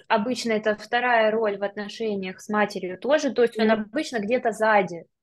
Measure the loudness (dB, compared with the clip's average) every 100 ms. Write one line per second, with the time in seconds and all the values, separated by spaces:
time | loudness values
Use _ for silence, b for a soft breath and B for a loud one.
0 | 0 0 0 -4 -2 -2 0 -4 -2 -2
1 | 2 4 4 2 0 -2 -6 -6 -10 -6
2 | -4 -4 -6 -10 -4 0 0 -2 -8 -6
3 | 0 2 2 2 2 4 2 2 0 -6
4 | -4 -4 -2 0 0 0 4 4 2 -4
5 | -16 _